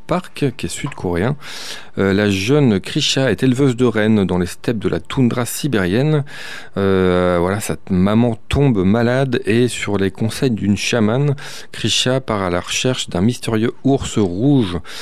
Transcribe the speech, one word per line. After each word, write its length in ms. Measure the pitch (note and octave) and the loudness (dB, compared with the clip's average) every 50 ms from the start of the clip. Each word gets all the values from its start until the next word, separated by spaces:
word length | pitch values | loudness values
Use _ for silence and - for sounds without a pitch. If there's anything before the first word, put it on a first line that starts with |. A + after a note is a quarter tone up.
| - | -4
Park, 460 | - D3+ F3+ - - - - D3 C3+ - | -4 -2 -2 -2 -6 -6 -2 -2 -2 -2
qui 100 | - - | -4 -8
est 40 | E2+ | -8
sud-coréen. 640 | - - - C#3+ - - - F#2 F2 E2+ F#2+ B2+ D3 - - - - - - - - - - - - | -6 -8 -8 -10 -8 -6 -4 -2 0 0 0 0 -2 -4 -8 -12 -12 -12 -10 -12 -12 -12 -14 -10 -2
Euh, 160 | - G2 G2 F#2+ | 0 2 2 4
la 160 | G2+ G#2 G#2 | 4 4 2
jeune 520 | G2 F#2+ F#2+ A2+ C#3+ D3+ C#3+ B2 G#2 F#2+ | 2 0 2 2 4 4 6 4 4 2
Krisha 500 | - - - D#3+ C#3 - - C#3 C3+ B2+ | 0 -2 -4 -2 -2 0 0 0 2 2
est 120 | B2+ - C3 | 2 2 2
éleveuse 340 | C3 B2 B2 C#3+ C3+ A#2+ | 2 2 4 2 2 4
de 80 | A#2 B2+ | 4 2
rennes 400 | A#2+ G#2+ A2 G#2 A2 A2 G#2 F#2+ | 2 4 2 2 4 4 4 2
dans 140 | F2 F2+ F2+ | 2 0 0
les 80 | F2+ | -2
steppes 320 | F2+ - - - - B2 G#2 | -2 -4 -4 -4 -2 -2 -2
de 100 | - F2+ | -2 -2
la 120 | - E2+ | -2 -2
toundra 460 | - - - C#3 B2+ A#2 B2 B2 B2 | -4 -4 0 2 2 2 2 0 -2
sibérienne. 800 | - - - - D3+ B2 G#2 F#2 F2 F#2+ A#2+ C#3 D#3 D#3 D3 C#3 - - - - - - - - - - | -4 -6 -4 -4 -2 0 0 2 2 2 2 2 2 2 0 -2 -4 -8 -12 -12 -12 -12 -14 -14 -8 -4
Euh, 640 | G2 G2 G2 F#2+ F#2 F#2 F#2 F2+ F2+ F2+ F2+ F2+ F2 | -2 0 2 4 4 4 4 4 4 2 2 2 2
voilà, 200 | E2+ F2+ G2 G#2 | 2 0 0 -2
sa 160 | - - E2 - - - | -4 -6 -6 -8 -4 -2
maman 480 | G2 F2+ F#2 G2+ G#2+ A2+ A#2+ B2 A2 G#2+ - - | 0 2 2 4 4 4 2 2 0 -4 -6 -2
tombe 360 | - C#3 C#3+ C#3 A#2 G2 F2+ | 0 2 2 2 2 2 2
malade 560 | F#2+ G#2 A#2+ A#2 A#2 B2 C3 C#3 C3+ A#2 - - | 2 2 2 2 2 2 2 0 0 -2 -2 0
et 220 | - G#2+ A#2 B2+ A#2 | 0 2 2 2 2
sur 280 | - - - - G2+ | 0 -4 -4 -4 -2
les 140 | G2 F#2+ F#2+ | 0 0 -2
conseils 400 | - - A2+ A2+ - - C#3+ C3 | -2 -2 -4 -4 -2 0 0 0
d'une 260 | A#2 G2 G#2 G#2 G2+ | 0 0 2 2 2
chamane, 580 | F#2+ - - - A#2+ G#2+ G#2 A2+ C3 D3 D3 C3+ - - - - - - - - | 2 0 0 0 2 2 2 2 2 0 0 0 -2 -6 -12 -14 -14 -14 -12 -10
Krisha 480 | - - A2 - - - B2+ B2+ C3 | -4 -2 -2 0 0 0 0 0 0
part 220 | - - A2 G2+ F#2+ | 0 -2 -2 -2 0
à 80 | F2+ | 0
la 100 | F2 F2 | 0 -2
recherche 480 | E2+ - - - - B2+ B2+ - - - | -2 -4 -4 -2 0 0 -2 -2 -4 -4
d'un 140 | - F2 F#2 | -2 0 2
mystérieux 500 | A#2 A#2 - - - A2+ A2 A2 B2+ - - - | 2 0 0 -4 -2 -2 0 0 -2 -2 -2 0
ours 340 | C3 C#3 C3 - - - A#2 | 0 0 0 0 -2 0 0
rouge, 580 | G#2 F2+ F2 F#2+ A#2 C#3+ C#3+ C3+ A2+ F2+ F2 E2 - - - - | 0 0 0 0 2 2 4 2 2 0 -2 -6 -8 -10 -12 -12